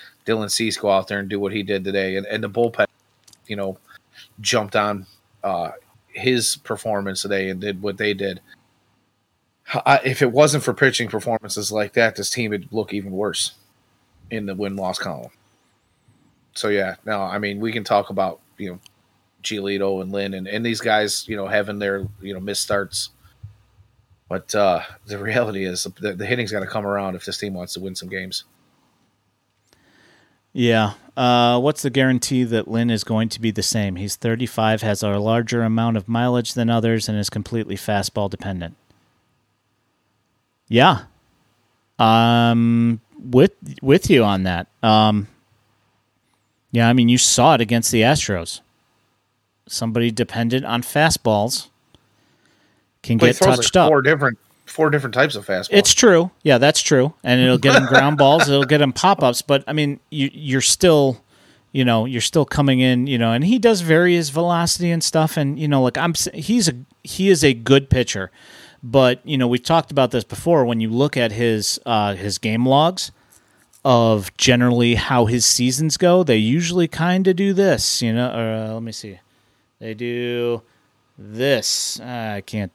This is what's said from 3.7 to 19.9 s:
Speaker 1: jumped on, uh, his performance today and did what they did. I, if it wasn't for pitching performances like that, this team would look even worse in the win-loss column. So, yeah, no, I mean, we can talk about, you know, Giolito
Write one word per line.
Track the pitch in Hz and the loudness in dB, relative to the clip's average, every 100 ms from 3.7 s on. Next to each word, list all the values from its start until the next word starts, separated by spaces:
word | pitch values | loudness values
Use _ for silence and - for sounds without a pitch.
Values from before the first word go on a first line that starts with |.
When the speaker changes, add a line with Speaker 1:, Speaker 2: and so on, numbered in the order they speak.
| 95 _ - _ - - - | -12 _ -20 _ -20 -20 -10
Speaker 1:
jumped | 104 120 101 | -4 -4 -2
on, | 110 104 101 92 _ _ _ | -2 -2 -6 -12 _ _ _
uh, | 101 87 80 - _ _ _ | -6 -6 -6 -12 _ _ _
his | - 127 123 107 - | -6 -2 -2 -2 -6
performance | - 107 113 104 98 95 | -10 -8 -4 -4 -6 -8
today | 98 98 95 | -4 -4 -4
and | 92 | -6
did | 104 92 | -8 -8
what | 104 95 | -10 -4
they | 104 | -4
did. | 98 98 90 _ _ _ _ _ _ _ _ _ _ _ _ - 143 131 | -4 -6 -8 _ _ _ _ _ _ _ _ _ _ _ _ -10 -4 0
I, | 139 | 2
if | 131 127 | 0 -2
it | 131 | 0
wasn't | 127 151 143 | 4 2 2
for | 123 | -4
pitching | - 135 120 117 | 0 0 0 -6
performances | 107 123 113 104 107 101 | -6 -4 -6 -6 -8 -6
like | 107 104 | -4 -2
that, | 123 113 | 0 0
this | 107 98 | -2 -8
team | - 110 | -6 -6
would | 104 - | -6 -6
look | 107 98 | -8 -6
even | 101 98 | -10 -8
worse | 92 101 82 - - _ _ _ _ _ _ - | -6 -6 -6 -8 -10 _ _ _ _ _ _ -12
in | 113 98 | -10 -10
the | |
win-loss | 95 101 98 92 90 | -8 -8 -6 -8 -6
column. | 92 69 58 _ _ _ _ _ _ _ _ _ _ _ _ | -10 -10 -16 _ _ _ _ _ _ _ _ _ _ _ _
So, | - 107 | -8 -2
yeah, | 101 95 92 | -2 -2 -8
no, | 107 104 | -8 -6
I | 95 101 | -6 -6
mean, | 104 101 | -8 -6
we | 113 | -6
can | 110 | -8
talk | 98 101 - | -2 -2 0
about, | 101 95 82 _ - | -4 -4 -6 _ -16
you | 98 | -14
know, | 90 _ _ _ _ _ _ | -14 _ _ _ _ _ _
Giolito | - 107 98 98 98 | -10 -8 -6 -4 -2